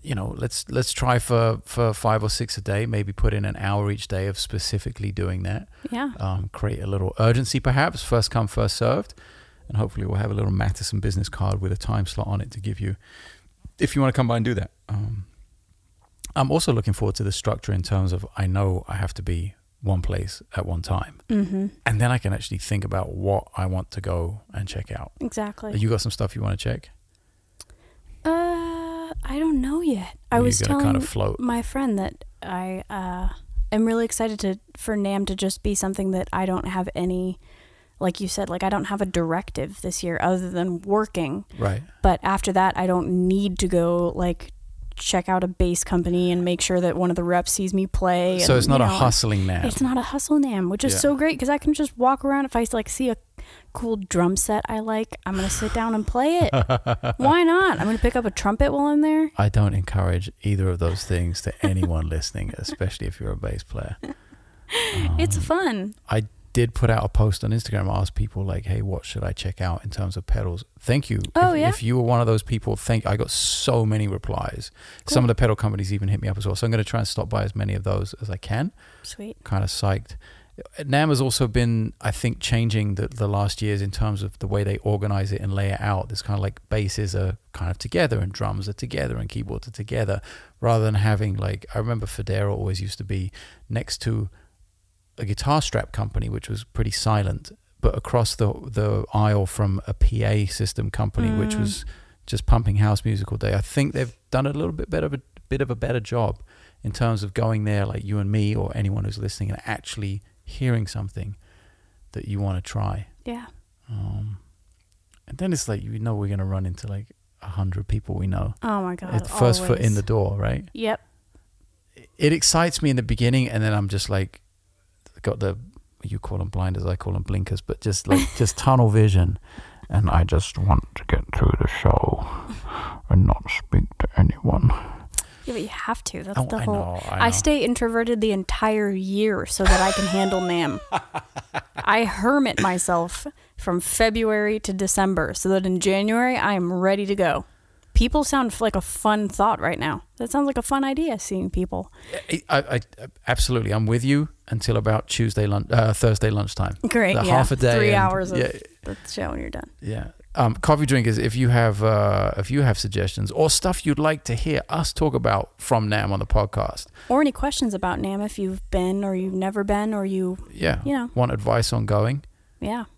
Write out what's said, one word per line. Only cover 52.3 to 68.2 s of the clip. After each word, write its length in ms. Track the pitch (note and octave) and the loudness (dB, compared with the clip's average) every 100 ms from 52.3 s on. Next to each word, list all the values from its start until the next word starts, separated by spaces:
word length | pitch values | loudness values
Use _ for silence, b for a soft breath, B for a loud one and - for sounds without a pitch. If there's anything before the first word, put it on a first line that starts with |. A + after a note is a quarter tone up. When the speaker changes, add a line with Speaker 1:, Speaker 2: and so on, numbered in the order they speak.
| C#4 C4+ | 0 0
Speaker 2:
If 100 | A#3 | 0
I, 100 | A3+ | 0
like, 160 | A#3+ G#3+ | -2 -4
see 200 | - C4 | -2 0
a 60 | A3 _ - B B B | -2 _ -20 B B B
cool 220 | - A#3 A3 | -8 -4 -4
drum 380 | F#3+ F3+ F3 F#3+ | -2 2 4 4
set 280 | - G#3 - | 2 0 0
I 120 | A3 | -6
like, 360 | A3 A3 A3 - | -2 -2 -2 -6
I'm 120 | - F#3+ | -4 -2
gonna 160 | F#3+ | -2
sit 200 | - - A#3 | -2 -2 -2
down 180 | A3+ | 0
and 120 | A3 G#3 | 0 0
play 320 | B3 C#4 E4+ | 2 2 4
it. 100 | E4 | 4
Speaker 1:
<laughs> 680 | C3 B2 B2+ - A#2 B2 - | 2 2 0 0 -2 -2 2
Speaker 2:
Why 260 | C4 E4 | 4 6
not? 360 | E4+ F4 F#4+ - | 6 6 4 2
I'm 60 | G3+ | 0
gonna 140 | A3 | 2
pick 160 | A#3+ B3+ | 2 2
up 100 | A3 | -2
a 60 | |
trumpet 400 | - G3+ A3 C#4 | -2 0 2 2
while 160 | C#4 C#4+ | 4 2
I'm 140 | D4 | 4
there. 300 | D4+ D#4 D#4 - | 4 4 2 2
Speaker 1:
I 120 | G#2 | 2
don't 260 | G#2+ G#2 G2 | 4 2 2
encourage 560 | F#2 G2 F2+ F2 F#2+ - | -2 0 0 0 -2 -6
either 260 | G#2 G2+ F#2 | -2 2 2
of 100 | F2 | 2
those 240 | E2+ F2+ | 0 -2
things 380 | - F2+ F2 E2+ | -2 0 0 -2
to 100 | - - | -6 -2
anyone 460 | G2+ F#2 E2+ D#2+ D#2+ | 0 0 0 0 0
<laughs> 60 | D#2+ | -2
listening, 360 | - - G1+ - | -4 -6 -8 -8
especially 480 | - D#4 F#2+ - G2+ | -10 -4 -4 -4 -8
if 140 | F#2+ | -6
you're 120 | G#2 | -6
a 60 | F#2+ | -6
bass 260 | G2+ G2 | -6 -6
player. 340 | - A2+ - - - C#4+ - - - - - A#4 A#4 G#4 B - | -8 -10 -10 -10 -12 -14 -18 -20 -20 -20 -8 -4 -2 -2 B 0
Speaker 2:
It's 180 | E4 - | 0 0
Speaker 1:
Um, 60 | |
Speaker 2:
fun. 520 | - E4 F#4 A3 G3 - - | 0 0 2 -2 -6 -10 -4
Speaker 1:
I 140 | A2 G#2+ - - | -2 -2 -10 -4
did 200 | - A#2 | 0 0
put 160 | - A#2 | 2 2
out 140 | A2+ G2 | 2 2
a 20 | |
post 340 | - G#2+ F#2+ | 4 4 2
on 80 | G#2+ | 0
Instagram, 360 | A2+ A2 G#2 F#2+ | -2 -2 -2 0
asked 280 | G2 F#2+ | 0 -2
people, 280 | - | -2